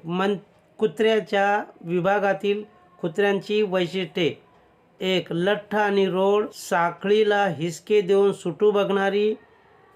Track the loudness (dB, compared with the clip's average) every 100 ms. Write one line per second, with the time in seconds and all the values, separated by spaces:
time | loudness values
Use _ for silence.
0 | -6 -2 -2 -2 -8 _ _ -4 -4 0
1 | 0 0 0 0 0 0 -4 -14 -4 -2
2 | 0 0 0 -2 -2 -4 -6 _ _ -10
3 | -6 0 0 0 0 0 0 0 -2 -4
4 | -6 -2 -2 -4 _ _ _ _ _ _
5 | -2 -2 -2 -2 0 -2 -2 -2 0 2
6 | 2 2 2 2 -2 -10 -4 0 0 -2
7 | 0 2 4 2 0 -2 -6 -8 0 0
8 | 4 2 2 0 -6 0 2 2 0 0
9 | 0 0 0 -2 -10 _ _ _ _